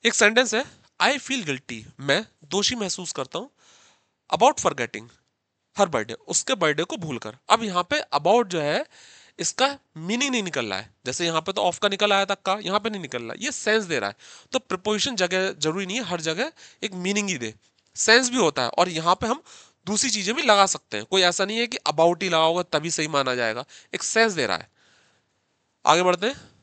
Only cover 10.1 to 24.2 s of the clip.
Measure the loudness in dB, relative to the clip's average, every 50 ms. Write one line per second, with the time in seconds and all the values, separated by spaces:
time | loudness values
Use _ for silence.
10.1 | -2 -2 0 -2 -2 -2 -4 -2 -4 -4 -4 -4 -6 -8 -8 -12 _ _ _ -8
11.1 | -6 -2 -2 0 0 -2 -2 -2 -4 0 0 0 0 0 -2 -2 0 2 2 2
12.1 | 4 2 2 0 -2 -4 _ -4 -4 -2 -2 -2 -2 -2 -2 -2 -6 -6 -10 -6
13.1 | -8 -8 -8 -8 -10 -8 -8 -8 -8 -4 0 2 2 2 2 0 -2 -2 -2 -2
14.1 | -6 _ -18 -20 -20 -20 -20 _ -6 -6 -4 _ -8 -4 _ -2 -2 0 -2 -4
15.1 | -2 -2 -2 0 0 0 0 -2 -2 -2 -4 -2 -2 -2 -4 -4 -4 -6 -4 -4
16.1 | -6 -4 -4 -4 -2 -2 -4 -6 -6 _ -20 -20 -16 _ -10 -8 -8 -4 -2 -2
17.1 | 0 0 0 -2 -4 -4 -6 -8 -10 _ _ _ _ _ _ _ _ -4 2 4
18.1 | 6 6 4 2 2 2 2 2 2 2 -2 -2 2 2 2 2 2 -2 2 2
19.1 | 2 2 2 -4 -4 -4 -4 -18 -20 -20 -20 _ _ _ _ -4 -2 -2 0 0
20.1 | -2 -2 -2 -2 -2 -2 4 4 6 6 6 4 2 -6 _ _ -6 -6 -6 0
21.1 | 2 4 4 4 2 2 -2 -2 0 -2 -2 -2 -4 -6 _ -4 2 4 4 4
22.1 | 4 2 -2 0 2 4 4 4 2 0 -2 _ -2 -2 -2 -2 -4 -2 -4 0
23.1 | 0 0 0 0 0 0 0 -2 -2 -4 -8 _ -16 -20 -18 _ -10 -8 -6 -2
24.1 | 2 4